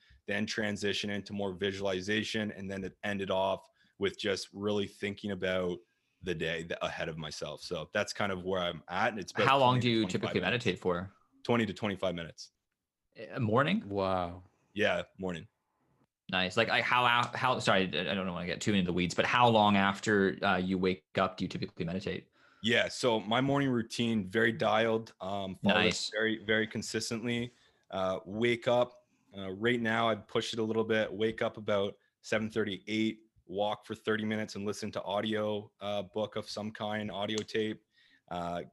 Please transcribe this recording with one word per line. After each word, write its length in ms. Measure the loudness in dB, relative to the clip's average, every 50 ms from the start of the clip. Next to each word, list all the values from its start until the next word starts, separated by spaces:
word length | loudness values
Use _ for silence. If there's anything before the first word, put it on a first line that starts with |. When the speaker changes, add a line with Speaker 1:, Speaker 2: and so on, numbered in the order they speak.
| _ _ -20 _ _
Speaker 1:
then 180 | -4 -2 -2 -2
transition 640 | -2 -2 -2 -2 -2 -2 -2 -2 -2 -2 -2 -2 -4
into 240 | -4 -6 -6 -8 -6
more 220 | -4 -4 -4 -4
visualization, 1000 | -2 -2 -2 -2 -2 -2 -2 -2 -2 -2 0 0 0 0 0 -2 -2 -2 -2 -4
and 140 | -8 -8 -8
then 140 | -6 -6 -6
it 100 | -8 -10 _ -6
ended 260 | -4 -4 -4 -2 0
off 400 | 0 2 2 2 0 -2 -4 -16 _ _ _ _ _ _
with 200 | -2 -2 -2 -2
just 300 | -2 -2 -2 -2 -4 -10 -10
really 340 | -6 -2 0 0 0 -2
thinking 440 | -4 -6 -6 -6 -6 -6 -6 -6 -6
about 480 | -6 -2 -2 -2 0 0 0 -2 -2 -4 -8 _ _ _ _ _ _ _ -6
the 120 | -6 -4
day 300 | -4 -2 -4 -4 -4 -6
th-, 140 | -8 -6 -4 -4
ahead 260 | -6 -4 -4 -6 -6
of 80 | -6
myself. 460 | -8 -8 -10 -8 -8 -10 -10 -10 -12 -10
So 260 | -8 -6 -6 -6 -2 _
that's 180 | -2 -2 -2 -2
kind 180 | -4 -2 -2
of 140 | -2 -4 -2
where 160 | -2 -2 0
I'm 220 | 0 -2 -4 -6 -10 -8
at. 240 | -2 0 0 0 0
And 60 | -2
it's 140 | -8 -8 -2
about 140 | 2 6
Speaker 2:
How 120 | 6 6 8
long 180 | 8 6 6
Speaker 1:
twenty 40 | 6
Speaker 2:
do 80 | 4 4
Speaker 1:
to 20 |
Speaker 2:
you 120 | 4 2 2
Speaker 1:
twenty-five 100 | 2 0 -2
Speaker 2:
typically 200 | -2 0 0 0
Speaker 1:
minutes. 260 | 2 2 0 2 0
Speaker 2:
meditate 140 | 0 -2 0
for? 300 | 0 0 0 0 -2 -8 -12 _ _ _ _ _ _
Speaker 1:
Twenty 220 | 2 2 4 4
to 80 | 0 -2
twenty-five 420 | -4 -2 -4 -2 0 -2 -2 -2
minutes. 360 | -2 -8 -10 -12 -16 -18 -18 _ _ _ _ _ _ _ _ _ _ _ _ _ -16 -14 -10 -6
Speaker 2:
Uh, 60 | -4
morning? 420 | -2 2 4 4 4 4 2 -2 -2 -2
Speaker 3:
Wow. 540 | -2 0 0 2 2 0 -2 -2 -6 -10 -16 -20 _ _ _ _ _
Speaker 1:
Yeah, 280 | 0 2 2 2 0 -4 -8 _ -8
morning. 280 | -6 -6 -6 -6 -10 -16 _ _ _ _ _ _ _ _ _ _ _ _ _ _ _ -4
Speaker 2:
Nice. 260 | -2 0 0 0 2
Like, 120 | 2 2 4
I, 140 | 4 0 2
how, 240 | 2 2 4 4
how, 240 | 4 4 4 2 0 -2
how, 240 | -2 0 0 0 2
sorry, 320 | 2 4 4 4 4 2 0
I, 180 | -2 -2 0 -2
I 20 |
don't 160 | -2 -2 -4
wanna 160 | -4 -6 -6
get 140 | -6 -6 -4
too 140 | 0 2 2
into 100 | 2 2
the 80 | 2 2
weeds, 220 | 2 0 0 2
but 100 | 0 0
how 240 | 2 6 6 6 8
long 280 | 8 8 6 6 6
after, 600 | 6 4 4 2 0 0 2 4 6 4 4 2 2 2
uh, 140 | 2 2
you 200 | 2 2 0 0
wake 280 | 2 2 0 0 -2 _ _ _
up 220 | 0 0 0 0 -4
do 60 | -6
you 40 | -6
typically 380 | -6 -6 -8 -8 -8 -8 -6
meditate? 400 | -4 -4 -4 -4 -6 -8 -8 -10 _ _ _ _ -20 _ _ -2
Speaker 1:
Yeah. 260 | 2 2 2 2 0
So 320 | -2 0 2 2 2 2
my 200 | 0 0 0 2
morning 300 | 2 2 2 2 2 2
routine, 580 | 0 0 -2 -4 -2 -2 0 0 2 0 -2 0
very 240 | 0 2 2 2 2
dialed, 600 | 2 2 2 4 4 4 4 2 0 -2 -6 -14 _ -8
um, 340 | -6 -6 -6 -6 -6 -8 -2 2
follow 200 | 2 4 4 4
this 20 |
Speaker 2:
Nice. 260 | 2 2 0 -4 -6 -4
Speaker 1:
very, 320 | -2 0 0 0 -2 0
very 220 | 0 2 2 2
consistently. 840 | 0 -4 -6 -6 -4 -4 -4 -4 -2 -6 -4 -4 -4 -4 -4 -4 -6 -10 _ _ _ _ _ _ _
Uh, 280 | -4 -2 -2 -2 -2 -4 -6
wake 420 | -8 -2 2 2 2 2 2 2 2
up, 360 | 4 4 2 0 -2 -18 _ _ _ _ _ _ -14 -10
uh, 140 | -8 -8 -6
right 280 | 0 2 2 2 2
now 280 | 2 2 2 2 4 2
I've 180 | 2 0 -4 -2
pushed 240 | -2 -2 -2 0 -2
it 60 | -2
a 40 | -2
little 220 | 0 2 0 2
bit, 260 | 2 2 2 2 0
wake 300 | 0 0 0 0 0 0
up 160 | -2 -4 -4
about 380 | -6 -2 0 2 2 2 0 -2 _ _ _ _ _
seven 300 | _ -2 0 0 0 0
thirty, 320 | -2 -2 -2 -2 -2 -8 -6 -4
eight, 320 | 0 0 0 0 -2 -4 _ _ _ _ _
walk 400 | _ -4 -2 -2 -2 -2 -6 -8
for 80 | -12 -12
thirty 320 | -8 _ -2 0 0 0
minutes 280 | -2 -2 -2 -4 -6 -8
and 100 | -8 -6
listen 240 | -6 -6 -6 -6 -6 -6
to 100 | -6 -4
audio, 640 | -2 -2 -2 0 0 -2 -2 -2 -2 -2 -4 -6 -10 _ _
uh, 220 | -8 -6 -4 -4 -6
book 340 | -6 -4 -4 -4 -4 -4
of 140 | -8 -8 -8
some 200 | -8 -8 -8 -8
kind, 400 | -8 -8 -6 -4 -4 -4 -4 -6
audio 280 | -6 -6 -4 -2 -2 -4
tape, 420 | -4 -2 -2 -2 -2 -2 -4 -8 _ _ _ _ _ _ _ _ _ _
uh, 300 | -8 -6 -4 -4 -4 -6 -8 -10